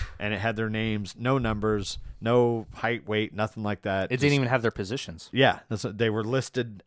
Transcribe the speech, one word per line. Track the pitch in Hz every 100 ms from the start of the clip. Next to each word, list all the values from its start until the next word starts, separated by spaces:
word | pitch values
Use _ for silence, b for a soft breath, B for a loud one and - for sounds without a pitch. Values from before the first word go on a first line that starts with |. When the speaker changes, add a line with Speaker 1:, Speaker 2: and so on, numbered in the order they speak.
| B -
Speaker 1:
And | 104
it | 104
had | 113 107
their | 110
names, | 107 113 107 98 -
no | 117 135
numbers, | 117 107 110 107 98 - b b
no | 110 123 120 117 104
height, | - 117 117 -
weight, | 107 107
nothing | 90 107 -
like | 104 101
that. | 104 95 92
Speaker 2:
It | 127
didn't | 143
Speaker 1:
Just | 143
Speaker 2:
even | 123
have | 127
their | 113
positions. | - 95 131 - 82 -
Speaker 1:
Yeah. | 120 131 - -
That's, | 107
they | 113 101 117
were | 107 107
listed | 131 - 127 117 98